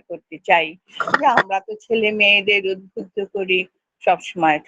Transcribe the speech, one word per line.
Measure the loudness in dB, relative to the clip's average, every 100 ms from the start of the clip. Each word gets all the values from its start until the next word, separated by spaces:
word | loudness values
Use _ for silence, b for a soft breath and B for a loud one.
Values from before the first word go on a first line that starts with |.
করতে | -10 -16 _ -8
চাই | 0 2 0 -8 _ B -2 0
যে | 2
আমরা | 2 0 -4
তো | -6
ছেলে | -12 -4 0 0
মেয়েদের | 2 4 4 2 0 -2
উদ্বুদ্ধ | -6 -10 -14 -10 -10 -8
করি | -6 -2 -2 -4 _ _ _
সবসময় | -2 -2 -4 0 0 0